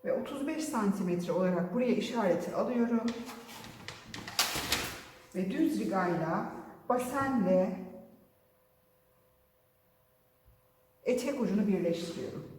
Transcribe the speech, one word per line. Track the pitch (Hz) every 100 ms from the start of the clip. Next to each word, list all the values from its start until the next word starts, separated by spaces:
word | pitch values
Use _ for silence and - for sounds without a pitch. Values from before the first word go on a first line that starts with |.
Ve | -
otuz | 233 240 285 277
beş | 311
santimetre | 302 240 202 190 180 175 -
olarak | 170 185 180 180
buraya | 240 247
işareti | 202 - 247 196 165 -
alıyorum. | - 226 240 233 226 233 - - - - - - - - - - - - - - - - - - - - - -
Ve | 185 190
düz | 285 320 -
rigayla | 214 190 180 165 160 185 - - - - -
basenle | 247 247 277 277 254 185 185 196 - - - - - - _ _ _ _ _ _ _ _ _ _ _ _ _ _ _ _ _ _ _ _ _ - _ _ _ _ _
etek | - 247 - 269
ucunu | 202 208 208
birleştiriyorum. | 185 170 165 170 - - - -